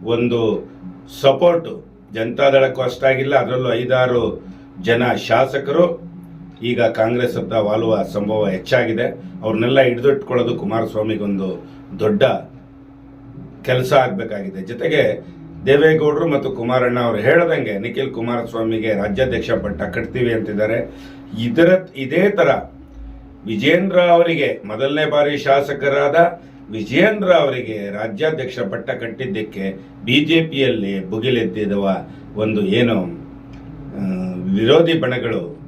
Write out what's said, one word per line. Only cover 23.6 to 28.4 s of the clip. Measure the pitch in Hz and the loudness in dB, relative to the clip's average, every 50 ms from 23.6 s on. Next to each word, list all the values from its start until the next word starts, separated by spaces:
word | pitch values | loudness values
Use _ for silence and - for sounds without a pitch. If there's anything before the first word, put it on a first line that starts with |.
| 120 147 165 180 196 190 170 180 | 2 4 4 4 2 2 2 4
ಅವರಿಗೆ, | 175 175 170 170 170 170 165 147 139 123 - - - | 4 6 6 6 4 4 2 0 0 -2 -2 -6 -8
ಮೊದಲನೇ | 101 107 110 135 139 147 151 156 143 | -10 -6 -4 -2 -2 0 0 -2 0
ಬಾರಿ | 147 147 147 143 147 143 | 2 2 2 2 0 -2
ಶಾಸಕರಾದ | - 139 135 143 139 139 135 120 139 139 139 143 143 143 143 165 170 170 - - - - - - - - | 0 2 2 2 2 -2 -4 -2 0 0 2 2 2 2 4 4 4 4 2 -6 -18 -20 -20 -20 -16 -12
ವಿಜೇಂದ್ರ | 104 110 101 104 120 151 185 220 214 208 196 180 180 | -8 -8 -6 -2 2 4 4 4 2 0 2 4 4
ಅವರಿಗೆ | 160 147 139 131 123 123 113 110 104 101 101 | 4 4 2 0 -4 -6 -8 -8 -8 -8 -8
ರಾಜ್ಯಾಧ್ಯಕ್ಷ | 98 104 110 110 101 - 151 156 156 135 | -6 -6 -6 -8 -6 -2 -2 -2 -2 -2